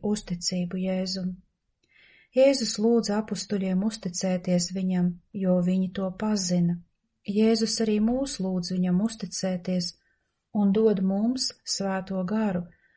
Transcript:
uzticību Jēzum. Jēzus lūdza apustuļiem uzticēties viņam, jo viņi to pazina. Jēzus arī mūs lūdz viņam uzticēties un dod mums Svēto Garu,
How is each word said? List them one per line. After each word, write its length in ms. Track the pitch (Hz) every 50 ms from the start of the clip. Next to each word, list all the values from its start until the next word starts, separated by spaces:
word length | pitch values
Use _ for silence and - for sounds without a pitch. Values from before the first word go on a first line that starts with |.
uzticību 800 | - 208 208 214 - - 180 175 - - 185 180 180 175 185 185
Jēzum. 500 | 185 185 185 185 190 185 190 190 180 185 180 - - _ _ _ _ _ _ _ _ _ _ _ _ _ _ _ _ _ -
Jēzus 400 | 254 269 277 269 240 220 214 - 208
lūdza 380 | 214 233 233 226 - 208 208 214
apustuļiem 640 | 214 - 208 - - - 208 190 190 185 185 185
uzticēties 880 | 202 220 - - - 180 175 - 190 185 180 180 180 180 180 175 175 180
viņam, 380 | 180 190 185 185 185 180 180 180 175 - _ _
jo 260 | - 196 190 180 180 180
viņi 300 | 175 180 185 190 190 180
to 200 | 185 196 190 185
pazina. 640 | 185 - 214 214 214 196 185 175 180 180 175 170 175 175 - _ _ _ _ _ _ _ -
Jēzus 540 | - 190 214 220 226 233 220 226 220 - -
arī 160 | 226 214 208 208
mūs 380 | 214 233 247 262 277 269 - -
lūdz 320 | 185 190 185 180 175 -
viņam 300 | 185 180 180 180 180 185
uzticēties 880 | 220 226 - - 185 175 - - 190 185 185 175 180 185 180 180 170 - - _ _ _ _ _ _ _ _ _ _ _ -
un 160 | 208 202 196
dod 300 | 190 220 220 220 202 185
mums 480 | 190 185 196 202 220 240 262 262 - - - _
Svēto 600 | - - - - 196 190 190 190 190 196 190 185
Garu, 400 | 185 180 214 220 220 202 180 180 175 - - _ _ _ _